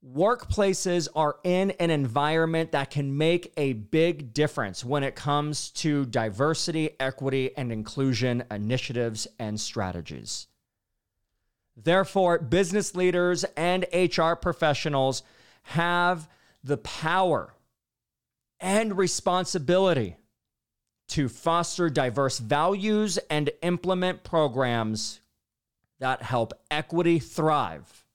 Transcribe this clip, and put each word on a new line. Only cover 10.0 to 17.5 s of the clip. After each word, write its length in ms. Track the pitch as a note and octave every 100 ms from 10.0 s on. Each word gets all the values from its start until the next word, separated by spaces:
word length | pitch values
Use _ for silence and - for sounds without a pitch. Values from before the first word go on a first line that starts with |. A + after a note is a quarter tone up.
| D#2 C#2 A1 - - _ _ _ _ _ _ _ _ _ _ _ _ -
Therefore, 600 | A2 F3+ F#3+ G3 F3+ E3+
business 560 | C#3+ E3+ F#3+ G3+ G3 F3+
leaders 480 | F3+ F3 F3 F3+ F#3+ -
and 300 | E3+ F#3 F3+
H 260 | F3 F3+ -
R 180 | E3 E3+
professionals 840 | F#3 E3 D#3 C#3 D#3+ C#3 C3 B2+ - _ _ _
have 640 | - E3 E3+ F3 F3 F3+ D#3 _ _ _
the 140 | B2 C#3+
power 760 | - - D#3 F3+ F#3 C#3 D#2+